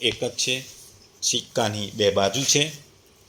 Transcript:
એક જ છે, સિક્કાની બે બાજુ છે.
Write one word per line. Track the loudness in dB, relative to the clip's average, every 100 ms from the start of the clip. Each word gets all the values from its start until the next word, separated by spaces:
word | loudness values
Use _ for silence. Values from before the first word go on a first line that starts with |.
એક | -2 -2
જ | -4
છે, | -2 -2 -2 -6 -18 -20 -20 -20 -6
સિક્કાની | -4 -4 -4 -2 0 -2 -6 2
બે | 2
બાજુ | 4 2 2
છે. | 2 2 2 -4 -20 _ _ _